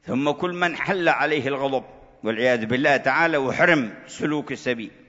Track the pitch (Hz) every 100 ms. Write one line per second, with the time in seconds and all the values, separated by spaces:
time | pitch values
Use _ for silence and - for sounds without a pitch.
0 | - 127 147 143 180 175 175 147 - 190
1 | 165 127 147 151 127 139 139 131 - -
2 | - - 110 110 123 120 110 127 147 131
3 | 131 139 165 151 131 107 175 156 113 -
4 | - - 151 151 135 131 127 117 104 -